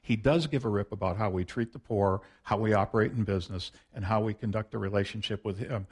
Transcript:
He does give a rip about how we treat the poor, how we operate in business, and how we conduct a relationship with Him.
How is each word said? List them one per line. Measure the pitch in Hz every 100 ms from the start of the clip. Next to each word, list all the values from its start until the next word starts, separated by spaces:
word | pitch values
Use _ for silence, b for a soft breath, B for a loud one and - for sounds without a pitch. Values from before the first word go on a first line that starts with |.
He | -
does | 113 131 165 151
give | 139
a | 120
rip | 101 101
about | 95 95 95
how | 104
we | 92
treat | 87 - 113
the | -
poor, | - 107 98 95 B B
how | - 104
we | 110
operate | 104 95 110 107
in | 117
business, | 101 98 90 92 - b b
and | -
how | 95 110
we | 110
conduct | 104 107 107 104
a | 110
relationship | 98 101 98 107 - 104
with | 107 95
Him. | 127 110 95